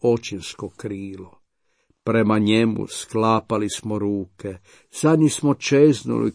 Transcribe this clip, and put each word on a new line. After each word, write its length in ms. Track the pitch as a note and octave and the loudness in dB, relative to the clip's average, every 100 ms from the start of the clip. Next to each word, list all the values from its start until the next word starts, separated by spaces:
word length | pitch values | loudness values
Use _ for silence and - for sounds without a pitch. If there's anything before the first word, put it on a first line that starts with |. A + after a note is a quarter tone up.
očinsko 680 | A#2+ A#2 - G2 E2 - G2 | 0 0 -2 -12 -12 -12 -14
krilo! 680 | - G#2+ G2+ G2 F#2+ F#2 - _ _ _ _ _ _ | -12 -12 -10 -12 -14 -18 -20 _ _ _ _ _ _
Prema 360 | - A2 G#2+ G#2+ | -2 2 4 2
njemu 480 | G#2 A2 A2+ G#2+ G2+ | 4 4 2 0 -6
sklapali 800 | - - A2 A2 A2 - A2 G#2 | -10 -8 -2 2 0 0 -4 -4
smo 300 | - A2 G#2+ | -6 -6 -4
ruke, 580 | G2+ G2+ F#2 - G2+ F#2 _ _ _ - | -2 -4 -6 -12 -14 -14 _ _ _ -2
za 140 | D3+ D#3+ | 2 4
njim 140 | D3+ | 4
smo 240 | - C#3+ | 2 0
čeznuli, 800 | C#3 - C#3 D3+ C3 B2 A#2 A2+ | 0 0 4 6 4 -2 -2 -2